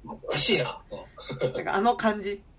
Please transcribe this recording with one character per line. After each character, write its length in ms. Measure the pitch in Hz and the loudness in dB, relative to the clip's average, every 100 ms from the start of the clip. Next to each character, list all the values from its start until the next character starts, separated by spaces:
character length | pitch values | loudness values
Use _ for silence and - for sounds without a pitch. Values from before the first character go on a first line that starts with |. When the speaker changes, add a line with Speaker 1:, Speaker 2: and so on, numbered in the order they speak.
| - | -14
Speaker 1:
お 80 | - | -12
か 200 | - - | 0 4
し 160 | - | 6
い 40 | 180 | 4
な。 220 | 131 - - | 0 -6 -14
う 580 | - - - - 139 - | -16 -16 -16 -12 -4 -4
ん。 40 | |
Speaker 2:
な 60 | - | -2
ん 40 | |
か 100 | - | -2
あ 60 | 196 | 2
の 160 | 233 240 | 2 2
感 240 | 226 208 | 0 0
じ。 220 | 196 202 - | -4 -8 -12